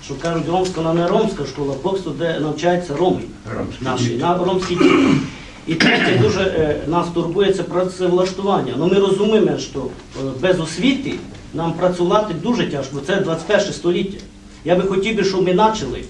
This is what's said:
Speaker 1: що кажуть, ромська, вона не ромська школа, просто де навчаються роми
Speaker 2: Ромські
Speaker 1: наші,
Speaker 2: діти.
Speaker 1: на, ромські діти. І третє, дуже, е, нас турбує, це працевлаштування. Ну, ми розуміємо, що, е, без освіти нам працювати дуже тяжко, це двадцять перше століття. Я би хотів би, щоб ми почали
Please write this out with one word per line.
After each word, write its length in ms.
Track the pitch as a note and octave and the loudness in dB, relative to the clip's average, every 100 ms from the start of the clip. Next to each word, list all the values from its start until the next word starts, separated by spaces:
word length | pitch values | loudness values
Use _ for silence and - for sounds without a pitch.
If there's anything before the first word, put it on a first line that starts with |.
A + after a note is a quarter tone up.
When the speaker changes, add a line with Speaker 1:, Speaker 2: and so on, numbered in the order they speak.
| - | -12
Speaker 1:
що 80 | C#3 | -8
кажуть, 280 | E3 E3 D3 | -4 -2 0
ромська, 300 | F3+ F#3 E3 | 0 0 -2
вона 120 | D#3+ | 0
не 140 | E3+ F3 | 0 2
ромська 380 | G#3 G#3+ - C#3+ | 2 0 -2 -6
школа, 280 | - C#3 C3+ | -4 -4 -2
просто 280 | F#3 F#3+ E3+ C3+ | -2 -2 -4 -4
де 200 | E3 D3+ | -2 -2
навчаються 560 | D3+ C#3 F3 F3+ - D3 | -2 0 2 0 -2 0
роми 260 | F3 B2 - - - - | 2 2 -4 -14 -10 -8
Speaker 2:
Ромські 260 | - - | -8 -6
Speaker 1:
наші, 200 | C3+ - | -6 -2
Speaker 2:
діти. 140 | - A#2 | -2 0
Speaker 1:
на, 140 | E3 F3 | 0 2
ромські 380 | F3 F#3 - F3+ | 0 0 -2 4
діти. 200 | - - C4+ - - - - - - | 6 6 4 2 0 -10 -16 -14 -6
І 80 | E3 | 2
третє, 440 | B3 - - B2+ | 4 4 2 4
дуже, 180 | A#2 F3 | 2 2
е, 340 | F#3+ D#3+ D3+ D3+ C#3+ | 0 0 0 0 0
нас 200 | E3+ F3 | -2 0
турбує, 400 | E3+ E3+ F3 G3 | -2 -2 2 2
це 100 | - | 2
працевлаштування. 1080 | - F3 F#3 - F#3 F3 F#3+ F#3+ G3+ F#3 B2+ - | 0 -2 -2 0 2 2 2 0 0 0 0 0
Ну, 100 | E3+ | 2
ми 120 | G3 | 4
розуміємо, 580 | G3 F#3+ G#3 A3 F3 - | 4 2 4 4 4 0
що, 220 | - C#3 | -4 -8
е, 420 | - - - - C3+ A#2+ | -8 -10 -16 -8 -8 -2
без 180 | F#3 F3+ | 0 0
освіти 540 | D#3 F#3 B3 C4+ - - - - - | -2 0 0 0 -2 -8 -10 -16 -12
нам 200 | D#3 E3 | -6 -4
працювати 600 | E3 F3+ F3+ F3 G#3 G#3+ E3 | 0 0 2 2 2 2 -4
дуже 240 | F#3+ G#3 E3+ | -2 -2 -2
тяжко, 320 | D3 C3 C#3 D3+ | -4 -6 -8 -2
це 80 | F#3+ | -2
двадцять 300 | D3 E3 - | 0 -2 2
перше 260 | G#3 - | 2 2
століття. 440 | - F3 G3 G3+ - - - - - C#3+ | -2 0 0 -2 -6 -16 -20 -20 -10 0
Я 100 | F3+ | 2
би 80 | |
хотів 320 | F#3+ F#3+ A3+ G3+ | 2 0 0 0
би, 60 | |
щоб 200 | F#3 F#3+ F3 | 0 0 2
ми 60 | |
почали 500 | F3+ A3 G#3+ C3 - - | 4 4 2 -6 -8 -10